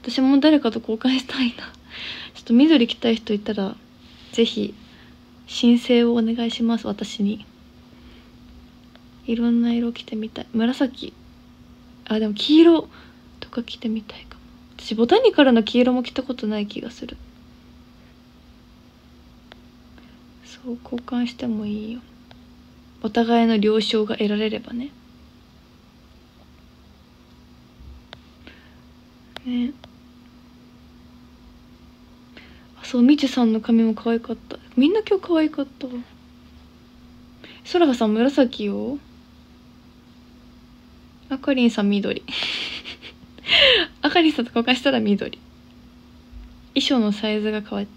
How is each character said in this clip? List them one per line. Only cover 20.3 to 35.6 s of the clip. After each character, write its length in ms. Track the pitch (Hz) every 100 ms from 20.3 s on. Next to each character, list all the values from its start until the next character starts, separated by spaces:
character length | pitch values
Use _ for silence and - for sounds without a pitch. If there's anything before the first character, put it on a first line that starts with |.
| - -
そ 260 | 247 254
う、 60 | 240
交 200 | - 240
換 240 | 240 240 240
し 80 |
て 120 | - 247
も 200 | 214 208
い 240 | 208 214
い 20 |
よ。 80 | 240 - - - - - - - - - -
お 80 | 220
互 340 | 220 226 233
い 20 | 233
の 120 | 220
了 220 | 208 214
承 240 | 208 226 214
が 100 | 220
得 120 | 208
ら 80 | 208
れ 120 | 214
れ 100 | 220
ば 140 | -
ね。 180 | 233 277 - - - - - - - _ _ _ _ - - _ _ - - - - - - _ _ - - - - - - - - - - - - - - - - - - - - - -
ね。 280 | 254 247 240 294 - - - - - - - - - - - - - - - - - - - - - - - - - - - - - -
あ、 40 |
そ 160 | - 247
う、 20 |
み 140 | 240 294
ち 120 | 269
さ 160 | 262
ん 80 | 233
の 80 | 220
髪 220 | 214 226
も 120 | 226
可 160 | 214 226
愛 100 | 233
か 120 | 233
っ 40 | 226
た。 220 | - - -
み 140 | - 277
ん 60 |
な 60 | 427 440
今 120 | 381
日 80 | -
可 100 | 330
愛 140 | 311
か 120 | 311